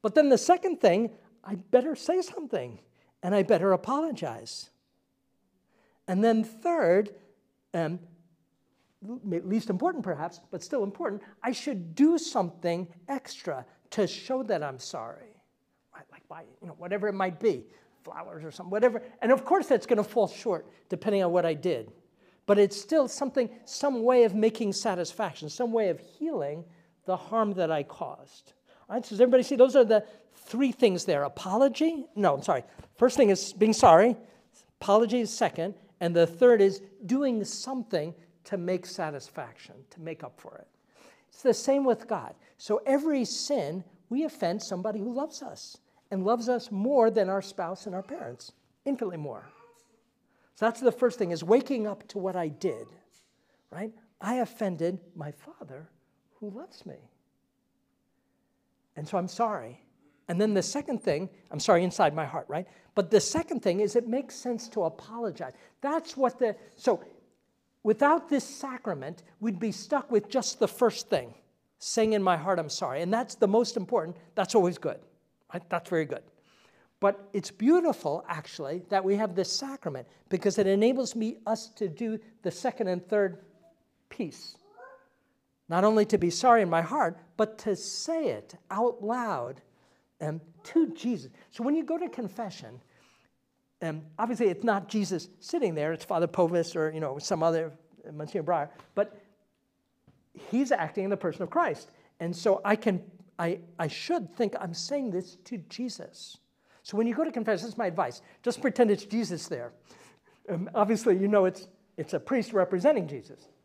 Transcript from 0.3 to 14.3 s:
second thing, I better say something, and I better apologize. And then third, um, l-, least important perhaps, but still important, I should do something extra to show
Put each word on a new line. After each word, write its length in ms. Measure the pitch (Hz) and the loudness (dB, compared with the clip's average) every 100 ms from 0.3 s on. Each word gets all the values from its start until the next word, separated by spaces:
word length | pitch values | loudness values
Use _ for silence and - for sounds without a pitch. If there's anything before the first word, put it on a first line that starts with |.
| 247 | 4
second 420 | - 359 381 320 | 6 4 2 4
thing, 300 | 202 185 226 - _ _ | 4 6 0 -6 _ _
I 120 | - | -12
better 400 | 196 - 247 277 | -12 2 2 2
say 260 | 294 - 370 | -6 -2 -2
something, 580 | 349 - 294 180 123 107 _ _ _ _ | -2 -10 -8 -8 -8 -14 _ _ _ _
and 100 | 180 | 0
I 80 | 202 | 0
better 300 | 190 175 190 | 4 4 4
apologize. 1000 | 185 190 277 320 240 147 113 113 - - _ _ _ _ _ _ _ _ _ _ _ _ _ | 2 0 -2 -2 -6 -8 -8 -14 -16 -18 _ _ _ _ _ _ _ _ _ _ _ _ _
And 160 | - 185 | -4 2
then 220 | 226 226 | 4 4
third, 720 | 220 - 349 339 180 185 208 - _ _ _ _ _ | 0 -4 -2 2 4 4 2 -10 _ _ _ _ _
um, 240 | 170 160 175 - _ _ _ _ _ _ _ _ _ 196 | -4 -4 -6 -12 _ _ _ _ _ _ _ _ _ -14
l-, 140 | 254 | -10
least 460 | 202 175 185 220 - | -6 -6 -2 -4 -2
important 340 | 185 339 330 | -2 -2 -2
perhaps, 380 | 196 147 170 - _ | -6 -6 -8 -10 _
but 100 | 180 | -14
still 220 | - 277 | -4 -2
important, 380 | 202 196 339 202 - _ | -2 -4 -6 -6 -14 _
I 120 | 247 | -6
should 420 | 247 302 208 165 | -6 -6 -8 -8
do 220 | 160 302 339 | 4 4 4
something 680 | 330 233 175 - 170 170 180 - - | 0 -2 -2 -4 -4 -4 -6 -14 -8
extra 580 | 269 - - 175 135 127 _ _ | -8 -8 -12 -10 -10 -12 _ _
to 140 | - | -2
show 380 | 185 - - | -2 -2 -6